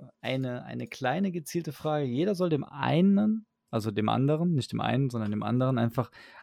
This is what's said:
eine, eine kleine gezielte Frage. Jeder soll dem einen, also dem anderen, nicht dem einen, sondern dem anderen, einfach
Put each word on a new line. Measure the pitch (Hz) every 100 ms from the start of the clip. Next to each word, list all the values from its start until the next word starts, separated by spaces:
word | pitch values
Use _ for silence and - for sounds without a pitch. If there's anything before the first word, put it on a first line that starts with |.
| 123 _
eine, | 117 131 131 123
eine | 117 120 120
kleine | - 127 156 196
gezielte | 175 147 175 160
Frage. | 143 156 151 139
Jeder | 120 185 180
soll | 180
dem | 151
einen, | - 143 123 147 196 202 214 220 - _ _
also | 120 107
dem | 104 110
anderen, | 113 139 156 175
nicht | 151 -
dem | -
einen, | 113 120 135
sondern | 117 107
dem | 107
anderen, | 107 120 127 127
einfach | 117 117 120 - - -